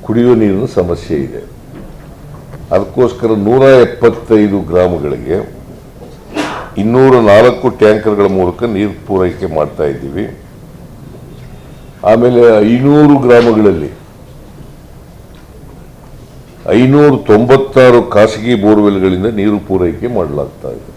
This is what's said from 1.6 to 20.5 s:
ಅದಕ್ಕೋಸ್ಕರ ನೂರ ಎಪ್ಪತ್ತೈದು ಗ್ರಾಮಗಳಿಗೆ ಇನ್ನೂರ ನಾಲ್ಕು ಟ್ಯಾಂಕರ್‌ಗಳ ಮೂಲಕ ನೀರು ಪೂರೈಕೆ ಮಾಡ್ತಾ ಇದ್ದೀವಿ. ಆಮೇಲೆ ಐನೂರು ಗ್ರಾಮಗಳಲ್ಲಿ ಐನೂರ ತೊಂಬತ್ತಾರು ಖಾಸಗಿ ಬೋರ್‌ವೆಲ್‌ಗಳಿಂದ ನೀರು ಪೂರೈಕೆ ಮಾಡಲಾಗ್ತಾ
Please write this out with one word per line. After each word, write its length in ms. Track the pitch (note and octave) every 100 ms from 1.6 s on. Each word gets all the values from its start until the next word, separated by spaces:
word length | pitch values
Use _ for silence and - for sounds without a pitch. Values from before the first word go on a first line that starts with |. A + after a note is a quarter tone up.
| - - - - - - - - - - -
ಅದಕ್ಕೋಸ್ಕರ 560 | F2+ G2+ - A#2+ - A2+
ನೂರ 340 | A2 G2+ B2+
ಎಪ್ಪತ್ತೈದು 960 | C#3 B2+ A#2 - A#2 - - A2 G#2 G2
ಗ್ರಾಮಗಳಿಗೆ 800 | D#2+ F2 F2+ E2+ C#2+ C2 C#2 F#2 - - - - - - - - - - - - - -
ಇನ್ನೂರ 420 | G#2 B2 C3+ B2+
ನಾಲ್ಕು 500 | G#2+ G2+ B2 B2 B2+
ಟ್ಯಾಂಕರ್‌ಗಳ 560 | - G#2+ G#2+ A2 G2+ G2+
ಮೂಲಕ 380 | F#2+ F2+ F2
ನೀರು 440 | A#2+ G2 G#2 - -
ಪೂರೈಕೆ 480 | F#2+ F#2 D#2+ F#2 D#2
ಮಾಡ್ತಾ 280 | D2 -
ಇದ್ದೀವಿ. 420 | D2+ C2 C2+ D#2+ A2+ - - - - - - - - - - - - - - - - - G2+
ಆಮೇಲೆ 360 | A2+ A#2+ A#2+ A#2+ A2 G#2
ಐನೂರು 460 | A#2+ C#3 D3 D3 C#3+ B2
ಗ್ರಾಮಗಳಲ್ಲಿ 640 | A#2+ A#2 G#2+ G#2 E2 D2 - - - - - - - - - - - - - - - - - - - - - - - - - - - -
ಐನೂರ 440 | G2+ C3 C#3+ D3 B2 -
ತೊಂಬತ್ತಾರು 840 | G#2+ B2 - - C3 B2+ A#2+ G#2
ಖಾಸಗಿ 460 | G2+ A2 G#2+ A2+ A#2
ಬೋರ್‌ವೆಲ್‌ಗಳಿಂದ 680 | G2+ G#2+ G#2 G2 F#2 F#2 G#2
ನೀರು 340 | G#2+ G#2 G#2
ಪೂರೈಕೆ 480 | - F#2+ F2+ - A#2+
ಮಾಡಲಾಗ್ತಾ 640 | A2+ D#2+ C#2+ C#2